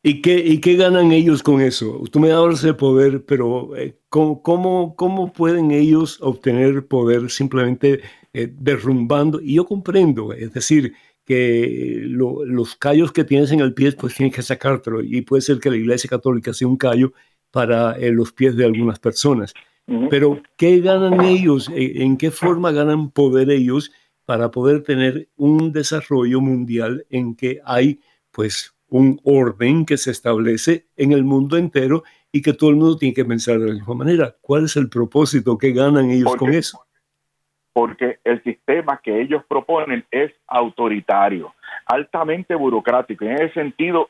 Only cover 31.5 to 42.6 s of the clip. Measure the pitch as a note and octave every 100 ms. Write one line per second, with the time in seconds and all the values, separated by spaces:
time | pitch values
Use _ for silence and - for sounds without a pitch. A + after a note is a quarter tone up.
31.5 | E3+ E3+ C#3 C3 D#3+ - _ _ D3 D3+
32.5 | C#3 D3+ D3 D#3+ D#3 C3+ B2 A#2 A2+ A#2+
33.5 | A2+ A2 G#2+ G#2 A#2+ C#3 E3+ B2+ _ -
34.5 | C#3+ D#3 D3+ B2+ A#2+ A#2 D3 D3 C#3+ A2+
35.5 | A2+ C3+ B2 C#3 D3 C3 B2+ B2+ B2 C3
36.5 | D#3+ - - _ _ _ _ _ _ _
37.5 | _ _ B2 A#2 G#2+ B2 - - A#2+ B2
38.5 | A2+ - D#3 D#3 C#3 - G#2+ C3+ D3 _
39.5 | C3+ C3 D#3+ D3+ A#2+ - B2+ D3 _ -
40.5 | B2 A#2+ - A#2 G#2 - G2+ G2+ F#2 D#2
41.5 | _ - - - B2+ D3 E3 D#3+ E3+ F3+
42.5 | E3+